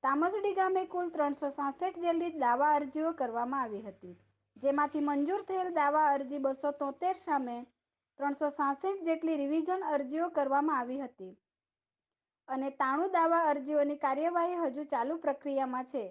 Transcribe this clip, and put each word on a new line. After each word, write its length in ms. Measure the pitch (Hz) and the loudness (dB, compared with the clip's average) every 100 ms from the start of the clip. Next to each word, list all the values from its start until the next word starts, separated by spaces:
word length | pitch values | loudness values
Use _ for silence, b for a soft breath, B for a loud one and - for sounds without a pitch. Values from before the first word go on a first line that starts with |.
તામસડી 500 | 262 285 339 415 403 | 2 2 2 0 0
ગામે 320 | 381 370 370 370 | 2 2 2 0
કુલ 240 | 359 359 | -4 -4
ત્રણસો 400 | 330 285 285 285 | 0 0 0 -4
સાસઠ 500 | 277 277 277 359 359 | -2 -4 -2 -4 -2
જેટલી 300 | 349 330 339 | 0 0 -2
દાવા 440 | 320 247 240 294 | 0 2 4 4
અરજીઓ 380 | 294 285 302 320 | 2 0 -2 -2
કરવામાં 500 | 330 254 233 240 277 | -2 -4 -2 -2 -2
આવી 200 | 240 208 | -4 -6
હતી, 340 | 220 185 180 175 _ _ _ - | -10 -14 -18 -18 _ _ _ -4
જેમાંથી 420 | 269 277 294 302 | 0 2 2 0
મંજૂર 420 | 294 285 294 403 | 0 2 2 0
થયેલ 280 | 392 381 359 | -2 -2 0
દાવા 360 | 339 285 302 311 | 2 2 4 4
અરજી 280 | 277 269 285 | 2 -2 -2
બસો 340 | 269 269 294 | -2 0 -4
તોતેર 440 | 285 285 269 359 370 | -2 -6 -2 -2 -2
સામે 420 | - 285 254 240 247 _ _ _ _ _ | -2 -2 -2 -8 -12 _ _ _ _ _
ત્રણસો 300 | 277 277 294 | -4 0 -2
સાસઠ 540 | 285 277 277 381 392 | 0 0 0 -2 -2
જેટલી 340 | 330 320 330 311 | 0 0 0 0
રિવિઝન 480 | 277 311 320 370 392 | 0 0 0 -2 0
અરજીઓ 440 | 294 262 302 339 | -2 0 -2 -2
કરવામાં 500 | 330 277 269 302 285 | 0 2 2 2 0
આવી 220 | 240 262 | -2 -6
હતી 320 | 254 _ 185 190 _ _ _ _ _ _ _ _ _ _ - | -8 _ -16 -16 _ _ _ _ _ _ _ _ _ _ -8
અને 220 | 262 269 | -4 -4
ત્રાણું 420 | 277 269 277 381 | 0 2 2 2
દાવા 320 | 370 330 339 | 4 4 4
અરજીઓની 520 | 320 294 269 302 285 294 | 4 0 0 2 2 2
કાર્યવાહી 600 | 285 269 320 349 339 359 | 0 0 0 2 0 0
હજુ 280 | 330 247 | -2 -2
ચાલુ 340 | 294 262 247 330 | -4 -2 0 -2
પ્રક્રિયામાં 680 | 320 277 294 269 262 254 254 | -2 -2 -2 -2 -2 -4 -6
છે 180 | 277 196 | -6 -8